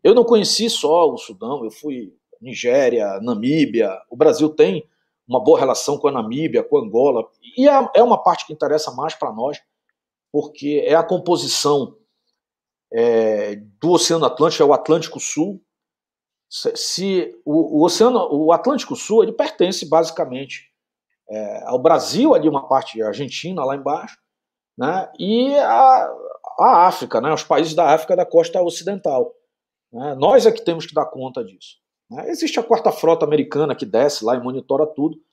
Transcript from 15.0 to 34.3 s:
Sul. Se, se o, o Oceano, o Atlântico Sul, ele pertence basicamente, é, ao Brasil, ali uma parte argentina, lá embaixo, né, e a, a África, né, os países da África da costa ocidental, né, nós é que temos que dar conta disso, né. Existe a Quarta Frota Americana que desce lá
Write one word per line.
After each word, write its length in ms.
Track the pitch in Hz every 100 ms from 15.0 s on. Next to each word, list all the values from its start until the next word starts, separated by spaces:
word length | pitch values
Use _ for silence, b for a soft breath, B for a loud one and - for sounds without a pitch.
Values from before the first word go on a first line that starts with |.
| 156 135
Sul. 440 | - - 180 196 _ _ _ _ _ _ _ _ _
Se, 260 | - 120 -
se 640 | - 170 196 185 160 - -
o, 340 | 156 151 151
o 40 |
Oceano, 440 | 165 - 233 240 170
o 220 | 143 156
Atlântico 420 | 170 233 277 -
Sul, 280 | 123 - 220
ele 100 | 208
pertence 560 | - 285 - 180 196 165
basicamente, 800 | 160 165 - 147 127 139 - _ _ _ _ _ _ _
é, 340 | 107 104 107 110
ao 120 | 127
Brasil, 560 | 147 156 - 165 302
ali 140 | - 151
uma 180 | 139 -
parte 360 | 135 - 110
argentina, 600 | 107 101 135 - 170 185
lá 140 | 131 139
embaixo, 400 | 135 156 - _ _ _ _ _ _ -
né, 320 | 127 185 185 -
e 360 | 180 226 262 285
a, 540 | - 226 262 262 - - - - - -
a 280 | 208 175 180
África, 340 | - 123 113
né, 120 | 135
os 80 | 151
países 320 | - 147 165
da 180 | 156 160
África 240 | 147 - 180
da 80 |
costa 380 | 175 170 165 180
ocidental, 720 | 175 165 165 202 175 131 117 - _ _ _ _ _
né, 220 | 117 143
nós 320 | 135 180 254 214
é 60 |
que 120 | -
temos 220 | - 165 -
que 80 |
dar 100 | 151
conta 400 | 139 - 127 127
disso, 320 | 104 95 - _ _ _ _
né. 200 | 220 -
Existe 280 | 311 320 -
a 40 |
Quarta 280 | - 214 202
Frota 360 | - 160 165 147
Americana 480 | 151 - 147 151
que 100 | 123
desce 400 | 113 110 143 -
lá 120 | 110